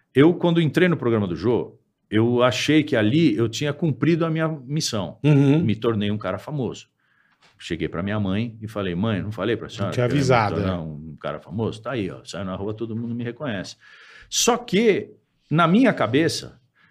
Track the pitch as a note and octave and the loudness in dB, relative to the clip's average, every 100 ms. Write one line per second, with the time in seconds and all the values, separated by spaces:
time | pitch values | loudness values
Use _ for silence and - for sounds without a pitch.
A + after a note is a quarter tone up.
0 | _ B2+ D#3 F3 F3 E3+ D#3+ D#3+ F3+ D3 | _ 4 6 4 2 2 2 2 2 2
1 | A#2+ A2+ G2 D#2+ G#2+ G#2+ C#2 - _ _ | 2 0 0 -2 0 0 -2 -10 _ _
2 | _ G#2+ A2+ A#2+ B2 B2 - D#3 D3+ B2 | _ 0 2 2 2 2 2 2 2 2
3 | G#2+ D3 D#3+ - A#2 - D3 C#3+ E3+ A#2 | 2 4 2 2 -2 -2 -6 -2 -4 0
4 | D3 E3 E3 D#3+ D#3+ D#3 B2 D3+ - A2 | 0 2 0 -2 -4 -4 -6 -6 -4 -4
5 | E2+ - C#3+ C#3+ C#3 D3+ D#3+ F#2+ A#2+ G#2+ | -6 -2 4 6 6 4 2 0 0 0
6 | G#2 G#2 F#2+ F#2+ - D3 A2 C2+ - _ | -2 -2 -4 -6 -6 -6 -6 -8 -16 _
7 | _ _ _ _ _ _ - D#2+ D#2 E2+ | _ _ _ _ _ _ -10 -6 -4 -4
8 | G2 G#2+ G2 G2 A#2+ A2+ G#2+ G#2 F#2+ E2+ | -4 -2 -2 -2 -4 -8 -10 -6 -4 -2
9 | A2+ G2 G2+ G#2 G#2 A2 D2+ - G2 A#2+ | -2 -2 -4 -4 -4 -4 -6 -8 -4 -2
10 | A#2+ C#3 C3 B2 G#2 E2+ F#2+ F2+ D#2+ D2+ | 0 0 2 2 2 0 -2 -4 -6 -10
11 | D#2 D2 D2+ D2+ - F#2 G#2 - A#2+ C3 | -14 -12 -10 -10 -10 -6 -4 -6 -8 -6
12 | F#2 C2 - E2 F#2+ F#2 G2 G#2+ A2+ A2 | -6 -8 -12 -10 -8 -6 -8 -8 -8 -6
13 | A#2 A#2+ A#2+ A#2+ D3 G2 F2 - - - | -6 -6 -8 -8 -8 -8 -8 -14 -20 -20
14 | - - - - - A#3 A#3 F#3 A3+ D3+ | -20 -20 -6 0 2 0 0 2 4 2
15 | - - _ _ _ D#3 E3 G3+ B3 - | -2 -14 _ _ _ 2 6 6 4 4
16 | A2 C3 E3 - C2 - _ _ _ | 2 2 2 -2 -8 -18 _ _ _